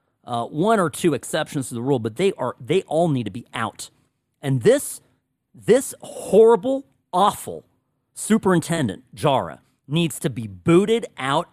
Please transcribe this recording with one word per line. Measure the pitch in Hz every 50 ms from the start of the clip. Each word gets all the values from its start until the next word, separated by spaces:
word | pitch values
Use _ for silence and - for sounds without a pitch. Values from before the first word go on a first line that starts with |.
| _ _ _ _ _
uh, | - 120 117 117
one | - 160 151 190 220 226 202
or | 170 156
two | - - - 165 139
exceptions | 110 - - - 156 151 - - 143 120 -
to | 123
the | 113
rule, | 120 139 139 120
but | 110 113 110
they | - 196 196
are, | - - 131 120 - -
they | 123 123 165 185
all | - - 147 160 180 165
need | 139 123 107
to | 101
be | 87 80 - _
out. | - 123 113 104 - - - - _ _ _ _ _ _ _ _ _ _
And | 147 139 135 123
this, | - 208 269 294 - - - - _ _ _ _ _ _ _ _ _ _ -
this | - 95 - 233 277 - - - -
horrible, | - - - - - - 185 214 220 226 233 175 202 262 269 269 - _ _ _ _ _
awful | - 180 202 202 - - - 104 85 76 - _ _ _ _ _ _ _ _ _ _
superintendent, | - - - 220 226 - 196 180 160 - - 170 165 135 98 87 - - _ -
Jara, | 98 113 147 135 113 90 80 64 - _ _ _ _ _
needs | - 147 170 170 151 - -
to | - 151
be | 113 123 110 101
booted | 95 90 - 170 165 185 208 220 226 226 - - _
out | - 131 135 143 170 175 -